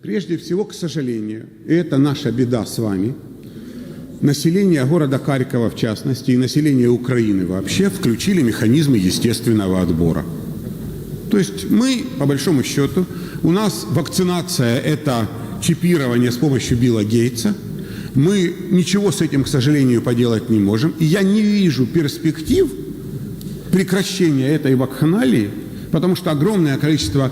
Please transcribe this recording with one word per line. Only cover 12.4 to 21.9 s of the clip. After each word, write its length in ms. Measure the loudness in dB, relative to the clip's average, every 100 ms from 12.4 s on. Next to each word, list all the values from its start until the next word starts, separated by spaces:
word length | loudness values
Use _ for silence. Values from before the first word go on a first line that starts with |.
| 0 0
счету, 420 | 0 -2 0 0 -4 -6 -10 -4
у 80 | 0
нас 340 | 2 0 -2 -4
вакцинация — 880 | -2 -2 -2 0 -2 -4 -2 0 0 0
это 420 | -2 -2 -2 -2 -6 -10 -6
чипирование 680 | -2 0 2 0 2 2 0
с 60 | 0
помощью 400 | 0 0 0 2
Билла 260 | 2 2
Гейтса. 500 | 2 2 2 0 -2 -2 -6 -12 -10 -12 -4 2
Мы 380 | 2 2 0 -4 0
ничего 400 | 2 2 2 0
с 100 | 0
этим, 220 | 0 0
к 40 | 0
сожалению, 540 | 2 2 4 4 2
поделать 480 | 2 2 2 2 2
не 100 | 2
можем. 340 | 4 2 0 0
И 60 | 2
я 180 | 4
не 180 | 4 4
вижу 440 | 2 4 2 2
перспектив 800 | 0